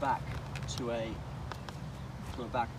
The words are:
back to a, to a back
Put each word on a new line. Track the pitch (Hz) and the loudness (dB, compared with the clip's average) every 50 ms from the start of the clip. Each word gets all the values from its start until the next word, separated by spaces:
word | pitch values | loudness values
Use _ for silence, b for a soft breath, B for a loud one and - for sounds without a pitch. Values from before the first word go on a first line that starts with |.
back | 143 135 - - - - - - - - - - - - - | 4 4 4 4 2 0 -2 -2 -2 -2 -2 -2 0 0 0
to | - 127 117 | 2 2 2
a, | 117 117 113 113 107 - - - - - - - - - - - - - - - - - - - - - - - - | 4 2 2 2 0 -2 -4 -4 -4 -4 -4 -4 -4 -4 -4 -6 -4 -4 -4 -4 -4 -4 -6 -6 -6 -4 -4 -4 -4
to | - | -2
a | 123 | -2
back | - - 123 117 - - | 2 2 2 2 2 0